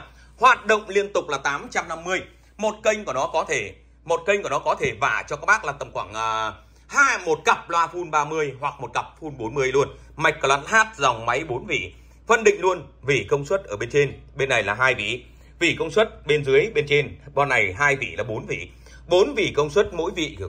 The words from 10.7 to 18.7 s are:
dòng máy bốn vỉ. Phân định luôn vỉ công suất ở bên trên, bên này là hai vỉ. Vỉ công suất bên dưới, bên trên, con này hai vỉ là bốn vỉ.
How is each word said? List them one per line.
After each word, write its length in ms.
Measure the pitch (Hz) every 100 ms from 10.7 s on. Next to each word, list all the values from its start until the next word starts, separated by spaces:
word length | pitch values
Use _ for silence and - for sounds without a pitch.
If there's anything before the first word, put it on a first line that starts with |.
| 220 220 -
dòng 300 | 139 117 117
máy 180 | 127
bốn 220 | - 123 208
vỉ. 260 | 131 90 - - - -
Phân 180 | 226
định 160 | 214 202
luôn 260 | 180 180 - -
vỉ 240 | 123 135 95
công 140 | 143
suất 200 | 139 -
ở 120 | - 104
bên 140 | 120
trên, 280 | 143 139 104 -
bên 140 | - 135
này 140 | 120
là 120 | 101
hai 200 | 107 131
vỉ. 300 | 120 104 127 - - - -
Vỉ 180 | 170 -
công 120 | 160
suất 360 | 156 226 - 151
bên 180 | 147
dưới, 260 | 131 135 208
bên 120 | 156 143
trên, 300 | 147 127 - -
con 140 | - 139
này 260 | 123 101 92
hai 180 | 143 135
vỉ 200 | 107 85
là 80 |
bốn 220 | 104 110 107
vỉ. 220 | 98 85